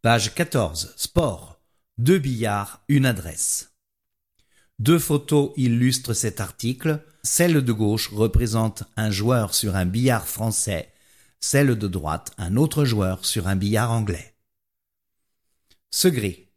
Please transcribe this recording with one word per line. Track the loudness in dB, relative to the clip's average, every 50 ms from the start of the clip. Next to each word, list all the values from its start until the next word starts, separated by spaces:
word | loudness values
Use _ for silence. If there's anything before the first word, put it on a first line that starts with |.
| 2
Page | 2 2 2 0 -4 -4
quatorze, | -4 -4 -2 0 -2 -2 -2 -4 -8 -10 -10 -8
sport. | -10 -10 0 _ 0 0 0 -4 -6 -14 -20 -20 _ _ _ _ _ _ _ _
Deux | 0 4 4 4 4
billards, | 4 -2 -2 -2 -2 -2 -2 -2 -4 -8 -12 -18 _ 2
une | 2 4 4
adresse. | 2 0 -2 -6 -10 -8 -6 -4 -4 -4 -6 -8 _ _ _ _ _ _ _ _ _ _ _ _ _ _ _ _ _ _ _ _ _ _ -2
Deux | 4 4 4 4
photos | 4 2 0 -2 0 2 2 2 2 2 0
illustrent | 0 0 2 2 4 2 2 2 0 -4 -4
cet | -4 -2 -4 -4 -4 -6
article. | -10 -10 -8 -6 -4 -4 -4 -2 -2 -2 -2 -2 -6 _ _ _
Celle | -6 -4 0 2 4 4 4 4 2
de | 2
gauche | 0 2 2 2 2 0 -2 -6
représente | 0 0 0 2 4 2 2 2 0 0 0 -2 -4 -6 -16 _ _ -4
un | -2 -2
joueur | -2 0 0 0 2 0 0 -2 -2
sur | -2 -2 0 0
un | 0 0
billard | 0 0 0 2 2 2 0 -2 -6
français, | -6 -4 -4 -2 -2 -2 -2 -2 -4 -6 -6 -10 _ _ _ _ _ _ _ _ _ _
celle | -6 0 2 2 4 4 2 0
de | -2 -4
droite | -4 -4 -4 -4 -4 -4 -6 -12 -10
un | -8 -4 -2 2 2
autre | 2 2 2 0 0
joueur | 0 2 0 0 0 -2 -4 -4
sur | -4 -4 -2 -2 -2
un | -2
billard | 0 0 0 0 0 0 0
anglais. | 0 -2 -2 -2 -4 -8 -10 -18 _ _ _ _ _ _ _ _ _ _ _ _ _ _ _ _ _ _ _ _ _ _ _ _ _ _ _ _ _ _ _ _
Segré. | -4 2 2 2 2 2 -2 -4 -6 -8 _ _ _